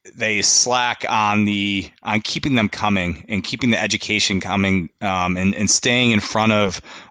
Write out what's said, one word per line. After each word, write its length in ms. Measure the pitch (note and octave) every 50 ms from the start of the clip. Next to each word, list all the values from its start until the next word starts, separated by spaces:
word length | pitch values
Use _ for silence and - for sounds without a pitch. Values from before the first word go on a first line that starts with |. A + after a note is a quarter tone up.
| _ - -
they 280 | A#2+ A2+ A2 G#2+ G2+
slack 640 | F#2+ - - - - B2 B2 B2 B2 A#2+ A2+ - - -
on 360 | A#2 A2 G#2+ G#2 G#2 G#2 G#2
the, 440 | G#2 G#2 G2+ G2+ G2+ G2 F#2+ F2+ - - _
on 180 | - A2 G#2+ A2
keeping 340 | - - - B2+ - D3+ C3
them 120 | A#2+ G#2+ G2+
coming 560 | - - G#2+ G#2 G2+ F#2+ F2+ F2 D#2+ - - -
and 160 | A2 F#2+ -
keeping 260 | - - A2 C#3 A#2+
the 100 | A2+ E2+
education 600 | G#2+ G#2 A2 G#2 - - G#2+ G#2 - - G2+ F#2
coming, 480 | - F#2 F#2+ G2 G2 F#2+ F#2+ F#2+ E2 - - _
um, 340 | - G2 F#2 F#2 F2+ F#2 F2+
and, 180 | F2+ F#2 G2 F#2+
and 160 | - G#2+ G2
staying 400 | - - - B2+ A#2+ B2 B2 A#2+
in 100 | A2+ G#2
front 320 | - - - A2 A2 A2
of 280 | G#2+ G#2+ G#2 F#2+ F2+ - - - - - - -